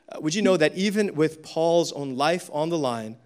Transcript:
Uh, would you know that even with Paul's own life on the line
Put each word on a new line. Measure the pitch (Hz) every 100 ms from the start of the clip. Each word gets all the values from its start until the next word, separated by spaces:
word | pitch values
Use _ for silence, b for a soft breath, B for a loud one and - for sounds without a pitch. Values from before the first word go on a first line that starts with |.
| -
Uh, | -
would | 156
you | 185
know | 202 185
that | 151 175
even | 202 208 202 147
with | 156 156
Paul's | - - 165 170 170
own | 147 143 127
life | 147 175 -
on | 147 160
the | 170
line | 135 117 110 117